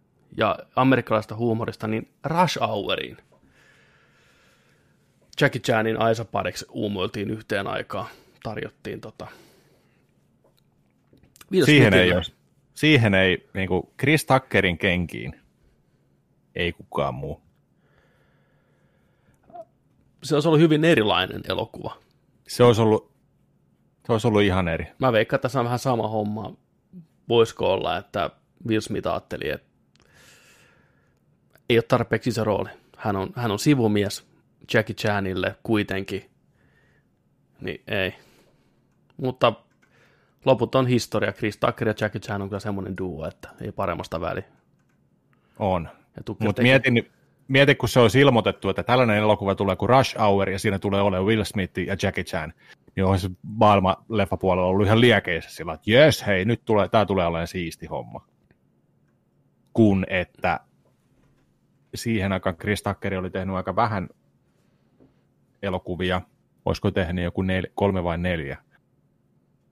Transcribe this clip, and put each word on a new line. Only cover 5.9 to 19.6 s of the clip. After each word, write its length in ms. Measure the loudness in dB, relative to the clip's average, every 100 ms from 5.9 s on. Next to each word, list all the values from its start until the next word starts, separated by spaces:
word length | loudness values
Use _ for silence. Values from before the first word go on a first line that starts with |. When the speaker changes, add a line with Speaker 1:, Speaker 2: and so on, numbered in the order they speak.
| 0
Speaker 1:
Aisa 240 | 0 0
pariksi 420 | -2 -4 -4 -8 -12
uumoiltiin 600 | -6 -4 -4 -4 -4 -6
yhteen 360 | -8 -6 -6 -4
aikaan, 400 | -6 -8 -10 -10 -14 _ _
tarjottiin 580 | -12 -10 -12 -12 -12 -12
tota. 260 | -14 -18 -20 -20 _ _ _ _ _ _ _ _ _ _ _ _ _ _ _ _ _ _ _ -20 -4
Will 120 | 2
Speaker 2:
Siihen 280 | 6 8 8
Speaker 1:
Smithille. 180 | 6 4
Speaker 2:
ei 40 | 2
olisi. 180 | -2 -12 _ _ _
Siihen 400 | -2 4 4 4
ei, 340 | 4 4 2 -4
niinku, 380 | -8 -2 -2 -4 -4
Chris 260 | 0 0 2
Tuckerin 520 | 0 2 0 2 0
kenkiin 600 | 0 0 -2 -8 -12 -16 _ _ _ _ _ _ _ _ _ _ _
ei 180 | -6 -6
kukaan 420 | -6 -8 -4 -4
muu. 260 | -6 -10 -12 _ _ _ _ _ _ _ _ _ _ _ _ _ _ _ _ _ _ _ _ _ -20